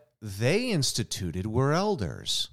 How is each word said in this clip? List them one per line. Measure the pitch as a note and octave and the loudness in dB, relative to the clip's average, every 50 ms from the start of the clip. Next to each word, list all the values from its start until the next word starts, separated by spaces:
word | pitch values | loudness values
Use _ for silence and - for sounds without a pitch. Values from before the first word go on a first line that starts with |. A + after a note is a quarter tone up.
| _ _ _ - | _ _ _ -12
they | A2 G#2+ G2 G2+ A2+ B2+ F3 A3 B3+ C4 | -10 -8 -4 0 2 2 2 2 2 2
instituted | G#3+ D3+ C3 - - - A2+ - - - - E2+ D2+ F2+ F2+ | 2 2 2 2 0 -2 -2 -4 -4 -4 -4 -4 -2 -2 -2
were | A2 G#2+ B2 C3+ C#3 D3+ | 0 2 2 2 4 4
elders. | F3 G3 G#3+ G3+ C3+ G2+ D#2 G#1+ G1+ - - - - - - | 2 2 2 0 0 -2 -4 -6 -6 -4 -2 0 -2 -2 -4